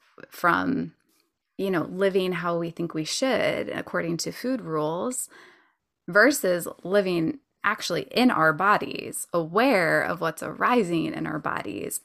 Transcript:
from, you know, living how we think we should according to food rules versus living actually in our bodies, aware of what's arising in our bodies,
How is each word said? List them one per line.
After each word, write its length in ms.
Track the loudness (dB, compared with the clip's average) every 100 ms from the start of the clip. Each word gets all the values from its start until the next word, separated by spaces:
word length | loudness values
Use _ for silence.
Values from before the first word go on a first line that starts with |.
| _ -20 -20
from, 640 | -2 2 2 2 -2 -4 -10 _ _ _ _ _ -6
you 120 | -2
know, 120 | -2
living 500 | -2 0 2 2 0
how 240 | -2 -2 -2
we 140 | -4
think 240 | -4 -6
we 100 | -4
should 640 | -4 -2 0 2 0 -2 -4
according 480 | -8 -6 -4 -2 -4
to 140 | -4
food 300 | -6 -4 -4
rules 640 | -4 -2 -2 -2 -4 -6 -10 -14 -20 _ _ _ _ _ 0
versus 600 | 6 6 4 0 0 -4 -10
living 560 | 0 2 2 2 0 -2 _ _
actually 380 | -4 -2 -4 -4 -2
in 180 | 4 4
our 220 | 6 4
bodies, 760 | 4 4 2 0 -8 -8 -10 -4
aware 680 | -2 0 2 4 4 4 2
of 200 | 0 -2
what's 240 | -4 -4
arising 680 | -8 -2 2 2 2 0 -2
in 140 | -4 -6
our 140 | -6
bodies, 600 | -4 -4 -6 -8 -8 -6